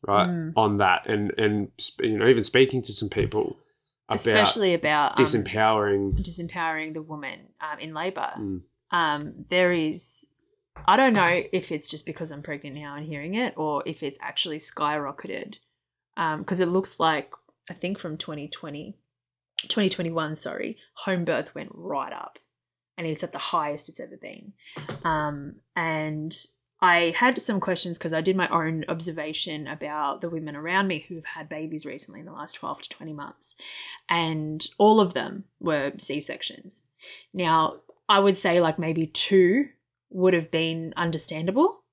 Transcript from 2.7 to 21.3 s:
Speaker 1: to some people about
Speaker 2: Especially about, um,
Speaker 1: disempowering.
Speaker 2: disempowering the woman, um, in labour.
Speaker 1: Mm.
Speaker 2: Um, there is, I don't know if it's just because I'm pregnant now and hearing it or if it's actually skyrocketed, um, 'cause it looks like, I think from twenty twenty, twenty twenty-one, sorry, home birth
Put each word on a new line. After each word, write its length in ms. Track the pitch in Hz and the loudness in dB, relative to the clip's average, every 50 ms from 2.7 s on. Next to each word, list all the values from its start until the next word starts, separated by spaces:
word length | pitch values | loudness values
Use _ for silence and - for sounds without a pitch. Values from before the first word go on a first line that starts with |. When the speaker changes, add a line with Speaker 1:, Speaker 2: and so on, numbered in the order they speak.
| - 131 | 4 -4
Speaker 1:
to 100 | 110 - | -2 0
some 160 | 107 - 110 98 | 0 0 0 0
people 480 | - 107 104 104 - 107 - - - _ _ _ _ _ _ _ _ _ _ - | 0 0 0 0 0 0 -2 -2 -4 _ _ _ _ _ _ _ _ _ _ -4
about 80 | - | 0
Speaker 2:
Especially 580 | - - - 214 214 214 - - 233 202 185 175 | 4 4 6 6 6 6 6 4 4 4 4 2
about, 440 | 165 156 151 151 151 147 139 - - | 2 2 2 2 4 2 2 4 4
um, 60 | 131 | 4
Speaker 1:
disempowering. 960 | 107 - 113 101 98 101 107 110 110 110 107 104 101 101 98 101 98 - - | 6 6 2 0 0 2 4 4 6 6 4 4 4 2 2 0 0 -2 -2
Speaker 2:
disempowering 720 | 190 175 165 185 170 170 - 175 165 165 160 156 156 156 | -2 -4 -6 -8 -8 -8 -6 -4 -4 -2 -2 -4 -6 -8
the 100 | 156 160 | -8 -10
woman, 360 | 156 160 156 151 143 131 - - - _ _ _ | -10 -10 -12 -10 -10 -12 -12 -14 -18 _ _ _
um, 180 | - 156 151 - | -10 -10 -10 -10
in 140 | 123 156 160 | -10 -10 -8
labour. 360 | 156 170 185 190 - - - - - | -6 -6 -4 -4 -4 -6 -6 -6 -6
Speaker 1:
Mm. 220 | 107 98 95 90 92 _ _ _ _ _ | -6 -6 -6 -8 -10 _ _ _ _ _
Speaker 2:
Um, 540 | - 175 165 156 147 147 147 156 - - - - | 0 2 2 2 0 -2 -4 -8 -12 -14 -8 0
there 240 | 175 180 185 180 | 2 4 4 4
is, 540 | 180 170 160 156 156 170 - - - - - - _ _ _ _ _ _ _ _ _ - - | 4 2 0 0 -2 -2 -2 -2 -2 -4 -4 -6 _ _ _ _ _ _ _ _ _ -2 4
I 100 | - 190 | 4 6
don't 160 | 240 269 262 226 | 8 8 6 6
know 280 | 208 185 170 175 180 - - | 6 4 4 4 2 0 0
if 180 | - 185 180 - | -2 -2 -2 -2
it's 160 | 165 151 - - | -6 -6 -4 -4
just 160 | - 151 - | -6 -6 -6
because 260 | - 156 - 165 160 | -6 -8 -6 -6 -8
I'm 100 | 147 143 | -8 -8
pregnant 320 | 147 - 151 143 147 147 131 | -10 -10 -10 -10 -10 -12 -12
now 200 | 147 151 143 143 | -10 -10 -8 -8
and 100 | 147 151 | -8 -8
hearing 280 | 156 156 143 143 165 190 | -8 -8 -8 -6 -4 -2
it 200 | 220 254 233 - | -2 -2 -2 -2
or 260 | - 156 151 147 143 - | -2 -2 0 0 -2 -2
if 160 | - 156 - | -4 -8 -6
it's 160 | 160 143 139 - | -6 -8 -8 -8
actually 380 | - 135 - - - 175 151 151 | -12 -8 -4 -4 -4 -4 -2 0
skyrocketed, 960 | - - - - 151 147 151 151 143 135 143 - - - - - - 202 - - _ _ _ _ _ _ _ _ _ _ _ | 0 -2 0 0 0 0 0 -2 -4 -6 -8 -10 -10 -8 -8 -8 -10 -12 -16 -20 _ _ _ _ _ _ _ _ _ _ _
um, 280 | - 175 160 156 151 156 | -2 -2 -2 -2 -2 -2
'cause 160 | - 190 175 | -2 0 0
it 60 | 185 | 2
looks 320 | 170 180 190 190 - - - | 2 2 2 0 0 -2 0
like, 340 | 165 160 156 147 - - - - _ _ _ _ _ - | 2 2 2 0 -4 -8 -16 -20 _ _ _ _ _ -16
I 40 | 175 | -12
think 240 | - - 180 196 - | -8 -6 -6 -6 -6
from 160 | - 175 151 - | -6 -10 -8 -8
twenty 300 | - - 151 147 143 147 | -10 -10 -10 -10 -10 -12
twenty, 480 | - - - 160 143 147 - 202 208 _ _ _ _ _ _ _ _ _ _ _ _ - - - | -12 -12 -12 -12 -12 -12 -12 -14 -16 _ _ _ _ _ _ _ _ _ _ _ _ -10 -8 -4
twenty 200 | - 226 208 190 | 0 2 2 2
twenty-one, 460 | - - 175 165 165 165 156 151 156 | 0 0 -4 -2 -2 -2 -2 -2 -2
sorry, 420 | 156 - - - - - - 220 _ - _ _ - - | -4 -4 -4 -4 -6 -6 -6 -8 _ -16 _ _ -10 -4
home 200 | - 190 180 170 | -2 -2 0 0
birth 300 | 165 | 0